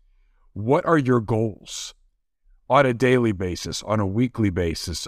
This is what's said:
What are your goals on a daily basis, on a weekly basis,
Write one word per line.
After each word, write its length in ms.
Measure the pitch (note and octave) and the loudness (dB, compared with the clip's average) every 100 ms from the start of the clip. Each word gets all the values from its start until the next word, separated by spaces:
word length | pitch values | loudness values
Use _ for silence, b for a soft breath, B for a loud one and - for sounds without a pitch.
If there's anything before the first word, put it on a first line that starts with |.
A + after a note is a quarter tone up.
| _ _ _ _ _ | _ _ _ _ _
What 300 | G2 A2 D#3 D#3+ | -6 0 2 4
are 120 | D#3+ | 2
your 220 | B2+ B2 | 4 2
goals 720 | G#2+ A2 A2+ - - - - - _ _ _ _ _ _ - | 2 -2 -2 -6 -14 -14 -14 -18 _ _ _ _ _ _ 0
on 180 | C3+ C3 | 2 4
a 60 | |
daily 400 | A#2+ B2+ B2+ A#2 | 2 2 4 2
basis, 500 | F#2 F#2 E2+ E2+ - | 0 -4 -6 -8 -8
on 160 | - G#2+ | -2 -2
a 80 | G2 | 0
weekly 420 | G#2 B2+ - G#2 | 0 -2 0 0
basis, 580 | F2+ E2+ D#2 - E2 | 0 -2 -4 -8 -8